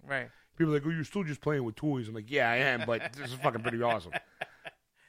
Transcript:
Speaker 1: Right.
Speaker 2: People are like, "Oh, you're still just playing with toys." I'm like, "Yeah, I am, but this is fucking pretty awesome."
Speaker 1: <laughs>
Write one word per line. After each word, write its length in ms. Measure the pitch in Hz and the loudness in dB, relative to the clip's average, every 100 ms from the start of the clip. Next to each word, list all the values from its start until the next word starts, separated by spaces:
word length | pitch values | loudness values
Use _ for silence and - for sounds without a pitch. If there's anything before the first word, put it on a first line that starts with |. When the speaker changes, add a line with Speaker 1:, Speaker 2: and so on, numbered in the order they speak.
Speaker 1:
Right. 260 | - 139 120 - _ - | -6 -6 -6 -14 _ 0
Speaker 2:
People 180 | 165 | 2
are 60 | 147 | 2
like, 80 | 147 | 2
"Oh, 20 | |
you're 140 | 165 | -2
still 200 | 147 202 | -2 -4
just 180 | 160 143 | -4 -2
playing 220 | 151 147 | 0 0
with 120 | 120 107 | -2 -2
toys." 320 | 151 135 110 | 0 0 -2
I'm 80 | 113 | -8
like, 160 | 107 | -2
"Yeah, 180 | 143 120 | 2 4
I 60 | 120 | 4
am, 300 | 135 120 117 | 4 2 0
but 260 | 117 - | 0 -2
this 140 | 143 135 | -8 -10
is 40 | 127 | 0
fucking 260 | 143 113 | 0 0
pretty 200 | 117 117 | -2 0
awesome." 320 | 120 110 87 85 | 2 2 -2 -8
Speaker 1:
<laughs> 40 | - - - - 165 - _ _ | -8 -14 -14 -14 -20 -20 _ _